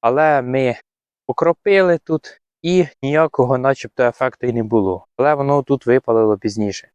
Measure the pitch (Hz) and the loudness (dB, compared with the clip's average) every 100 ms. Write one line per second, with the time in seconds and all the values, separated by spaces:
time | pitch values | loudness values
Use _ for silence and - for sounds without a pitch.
0 | 117 131 156 147 123 131 131 117 _ _ | 0 2 2 0 0 -2 -2 -4 _ _
1 | _ _ - - 165 170 - 196 185 170 | _ _ -8 -2 0 0 0 2 2 0
2 | _ 156 - - _ _ 165 180 160 _ | _ -6 -6 -20 _ _ -2 0 0 _
3 | 135 151 160 - 127 131 131 135 107 - | -2 0 0 0 0 2 0 -2 -6 -2
4 | 123 - 131 - 123 117 110 113 98 87 | -2 0 -6 -4 -6 -4 0 0 0 -4
5 | _ - 135 151 139 143 135 139 - 127 | _ -4 -2 0 0 -2 0 -4 0 0
6 | - 113 110 101 110 104 104 95 - | 2 0 2 0 -4 -4 -6 -6 -16